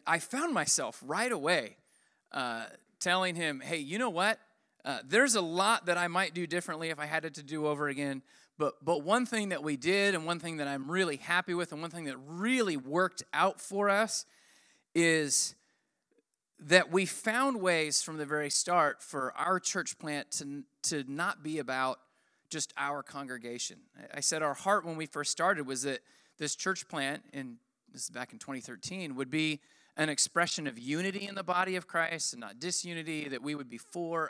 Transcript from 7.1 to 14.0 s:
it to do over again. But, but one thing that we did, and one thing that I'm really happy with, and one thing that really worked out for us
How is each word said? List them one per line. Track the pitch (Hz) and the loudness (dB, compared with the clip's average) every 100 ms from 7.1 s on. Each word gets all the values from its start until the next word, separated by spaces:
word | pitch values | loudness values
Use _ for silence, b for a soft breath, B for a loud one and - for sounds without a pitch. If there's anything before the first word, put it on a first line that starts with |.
| 160 | -2
it | 160 151 | -2 -8
to | |
do | 143 156 151 | -6 0 0
over | 147 147 | 2 0
again. | 139 143 135 b b b - | -2 -2 -4 b b b -2
But, | 151 - | -2 0
but | 147 170 151 | 0 0 4
one | 233 247 | 2 2
thing | 220 202 | -2 -2
that | 160 | -2
we | 151 139 | -2 0
did, | 151 202 202 180 | 2 4 4 2
and | 160 | 0
one | 170 | -2
thing | 165 160 | -4 -4
that | 139 | -2
I'm | 139 135 | -4 0
really | 185 175 139 | 2 2 0
happy | - 175 185 | 0 0 2
with, | 175 170 | -2 -2
and | 151 | -6
one | 165 | -8
thing | 170 147 | -6 -8
that | 131 139 | -8 -10
really | 170 220 254 208 147 | -2 2 4 2 0
worked | 127 165 185 - - | 2 2 2 0 -2
out | 143 190 - | 2 2 2
for | - 196 202 | -4 2 4
us | 196 | 4